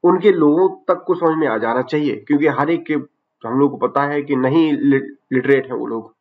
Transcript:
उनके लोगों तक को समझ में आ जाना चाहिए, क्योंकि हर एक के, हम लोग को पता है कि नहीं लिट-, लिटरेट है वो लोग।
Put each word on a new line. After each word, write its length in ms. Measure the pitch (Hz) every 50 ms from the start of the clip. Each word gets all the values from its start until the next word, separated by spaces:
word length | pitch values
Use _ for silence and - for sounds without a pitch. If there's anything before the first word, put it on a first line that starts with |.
| -
उनके 280 | 175 185 190 180 208
लोगों 380 | 185 170 156 147 147 165 185 190 - - _ -
तक 160 | - - - -
को 80 | 180
समझ 220 | 170 170 165 160 156
में 100 | 160 135
आ 100 | 113 110
जाना 240 | 113 113 117 127
चाहिए, 340 | 131 - - 151 151 143 110
क्योंकि 320 | 104 107 - 147 143 147 156
हर 220 | 135 123 143 151
एक 160 | 170 165 165
के, 100 | - 151 143 127 - _ _ _ _ _ _ - 113
हम 120 | 117 131
लोग 120 | 143 143
को 60 | 117 107
पता 260 | 120 123 - 139 143
है 180 | 143 147 147
कि 140 | 139 139 143
नहीं 380 | 127 127 131 143 165 160 156 147
लिट-, 440 | - 139 143 139 135 135 - - _ _ _ 131
लिटरेट 320 | 127 127 139 139 135 131
है 80 | 131 127
वो 120 | 117 120
लोग। 300 | 117 113 113 113 - _ _